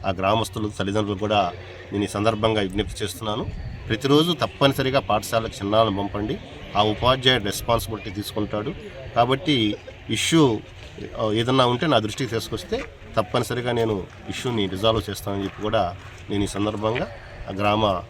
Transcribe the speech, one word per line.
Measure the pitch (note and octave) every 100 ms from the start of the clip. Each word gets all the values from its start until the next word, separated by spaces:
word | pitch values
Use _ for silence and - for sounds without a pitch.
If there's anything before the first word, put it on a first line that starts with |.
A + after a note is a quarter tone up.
| G2
ఆ |
గ్రామస్తులు, | F#2 F#2+ A2 G#2 A#2 G#2+
తల్లిదండ్రులు | - G2 G#2 G#2 G2
కూడా | G#2 G#2 F2+ - - - -
నేను | G2+
ఈ | G2+
సందర్భంగా | G2+ G#2+ A2 A2 G#2+
విజ్ఞప్తి | G2 G2 G2+ -
చేస్తున్నాను. | G#2 - A2 A2 - - - - -
ప్రతిరోజు | A2 C#3 D3 E3
తప్పనిసరిగా | E3+ A2 - C#3 C3+ C3 C3+
పాఠశాలకు | G2+ G#2 - A#2 A2+ -
చిన్నాలను | G2+ G#2+ A2+ G2
పంపండి. | G2+ G#2 G#2+ D#3 - - - G2+
ఆ |
ఉపాధ్యాయుడు | G#2+ G#2 A#2+ C3 B2+ B2+
రెస్పాన్సిబిలిటీ | G2+ - - A#2 A2 A2 G#2+
తీసుకుంటాడు. | G2 G2+ - G#2 G#2 A2+ F#3+ - - C3 A#2
కాబట్టి | A#2+ C3+ C#3+ C#3 G#2+ G#2 - - -
ఇష్యూ, | A2 - E3 C#3+ G#2+ - - - - - -
ఆ, | A2+
ఏదన్నా | G#2+ A#2 C3 B2
ఉంటే | B2 E3
నా | B2+
దృష్టికి | G#2+ - B2+
తీసుకొస్తే | A2+ - A2 - A#3+ - - - -
తప్పనిసరిగా | G#2 B2 A#2 B2 B2
నేను | A#2+ A2+ G2+ F2+ - -
ఇష్యూని | F#2+ C3 A#2 G2
రిజాల్వ్ | F#2 A2 A2+ G2+
చేస్తానని | F#2+ - G2
చెప్పి | G2 -
కూడా | G#2 A2 F2+ F#2 - - -
నేను | G#2
ఈ | G2
సందర్భంగా | G2 G#2 G#2+ A2 B2 F#3+ - - - -
ఆ |
గ్రామ | G2 G#2 G#2 G#2+ F2+ -